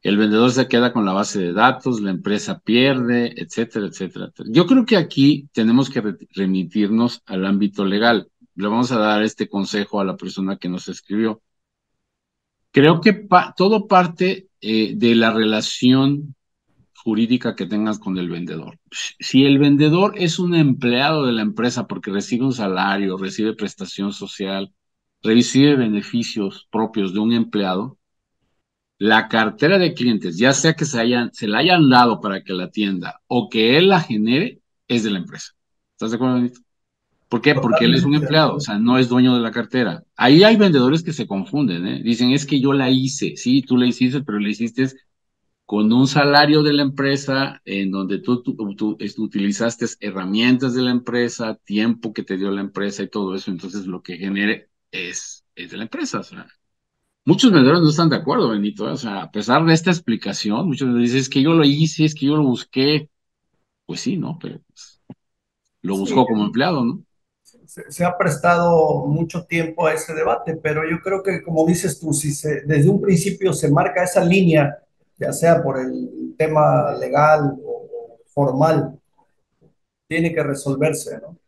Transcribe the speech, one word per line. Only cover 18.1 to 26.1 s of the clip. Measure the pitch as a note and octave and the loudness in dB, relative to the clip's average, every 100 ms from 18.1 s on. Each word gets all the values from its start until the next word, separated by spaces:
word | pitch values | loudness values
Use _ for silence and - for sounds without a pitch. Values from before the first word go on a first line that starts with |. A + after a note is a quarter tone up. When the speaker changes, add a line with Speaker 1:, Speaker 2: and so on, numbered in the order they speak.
| F#2 | -6
Speaker 1:
el | F2 | -6
vendedor. | E2+ F2 E2 - - _ - - - | -6 -8 -10 -12 -20 _ -14 -14 -12
Si | - C3 C#3 | 0 4 4
el | C#3 | 4
vendedor | C#3+ C#3+ D3+ E3+ G3+ G3+ | 4 4 4 4 2 0
es | F3 E3+ | -4 -2
un | F3 E3+ | 0 2
empleado | D3 B2 B2 A#2+ C#3+ D#3 C3 | 2 2 0 0 0 0 0
de | |
la | A2+ | -2
empresa | G#2+ G#2 A#2+ A#2+ G2+ | -2 -2 -4 -4 -8
porque | F#2 - | -10 -6
recibe | G2 G2+ A#2+ C3+ | -6 -4 -2 -2
un | |
salario, | A2+ G2+ F#2 G2 G2 G2 F#2 | -2 -4 -2 -2 -2 -2 -4
recibe | F#2+ G2 G#2+ G#2+ | -8 -4 -4 -4
prestación | G2+ - F#2 - G2 | -10 -10 -14 -6 -8
social, | G2 G2 - F#2+ G2 G2 _ _ _ _ _ | -8 -14 -10 -8 -6 -10 _ _ _ _ _
recibe | A2 A#2 A#2+ C3+ D3 C#3 | 2 4 4 4 4 4
beneficios | A#2 G2+ - | 2 -2 -4